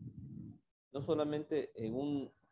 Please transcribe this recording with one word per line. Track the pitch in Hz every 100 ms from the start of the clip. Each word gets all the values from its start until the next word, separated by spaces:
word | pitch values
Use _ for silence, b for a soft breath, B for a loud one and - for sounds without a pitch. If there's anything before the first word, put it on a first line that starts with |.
| - - - - - - _ _ _
No | 139
solamente | 135 151 151 147 151 151 -
en | - 110 123
un, | 143 143 127 - _